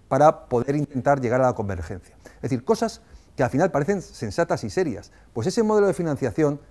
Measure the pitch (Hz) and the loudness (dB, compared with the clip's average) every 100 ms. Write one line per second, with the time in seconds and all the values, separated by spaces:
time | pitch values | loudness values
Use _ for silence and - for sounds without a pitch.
0 | - 135 151 160 - 123 123 143 147 127 | -2 4 6 4 0 -2 0 -2 -2 -2
1 | 127 139 123 123 131 117 104 90 82 92 | 2 2 2 2 2 0 -4 -6 -6 -10
2 | - - - - 117 127 - 226 226 - | -14 -20 -20 -10 -4 -4 -2 -2 -2 -6
3 | - - - - 123 131 180 143 147 202 | -20 -20 -14 -2 0 2 0 0 -2 -2
4 | - - 110 98 170 165 110 - 175 92 | -4 -10 -8 -2 -2 -2 -4 -2 -4 -4
5 | - - - - 131 208 214 214 202 175 | -12 -20 -12 -6 -4 0 2 2 2 0
6 | 165 139 127 104 151 143 - | -2 -2 -4 0 0 0 -10